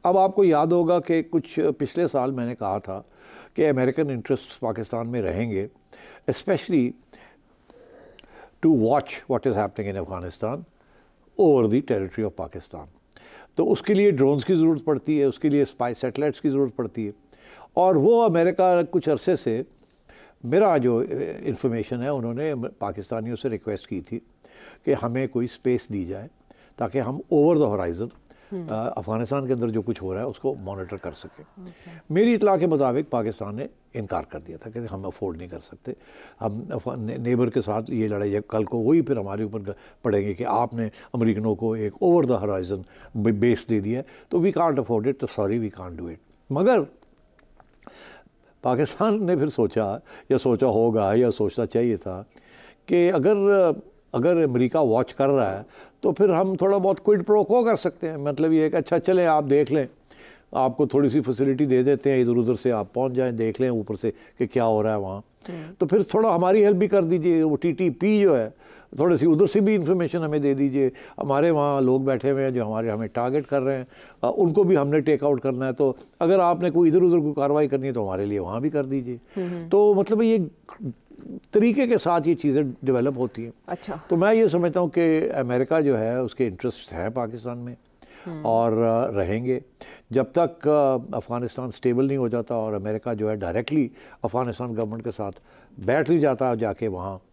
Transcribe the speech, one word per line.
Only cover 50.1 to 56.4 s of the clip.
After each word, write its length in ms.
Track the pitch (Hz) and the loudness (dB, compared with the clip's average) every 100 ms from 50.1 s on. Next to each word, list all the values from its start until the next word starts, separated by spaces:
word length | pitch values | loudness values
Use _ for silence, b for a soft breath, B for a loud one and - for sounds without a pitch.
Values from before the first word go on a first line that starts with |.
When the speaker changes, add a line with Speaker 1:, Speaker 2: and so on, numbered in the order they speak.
| B B | B B
Speaker 1:
या 80 | 131 | 0
सोचा 280 | 131 113 131 | 2 2 2
होगा 480 | 110 117 110 98 | 4 2 2 2
या 160 | 110 123 | 4 2
सोचना 360 | - 104 - 110 | 2 -2 -2 -2
चाहिए 300 | 117 120 104 | 0 0 -2
था 300 | 98 92 - B B B B B - | -6 -12 -14 B B B B B -2
कि 200 | 175 175 | 2 4
अगर, 260 | 170 147 208 196 202 175 - - _ _ | 2 2 2 4 4 4 0 -8 _ _
अगर 220 | 127 147 170 | -2 2 2
अमेरिका 440 | 151 120 127 160 | 2 2 0 2
वॉच 320 | 135 117 123 | 2 2 -2
कर 140 | - 135 | -2 0
रहा 320 | 139 104 98 | 2 0 -4
है 80 | 110 B B _ | -12 B B _
तो 100 | 208 | -4
फिर 180 | 156 202 | 2 4
हम 260 | 170 | 4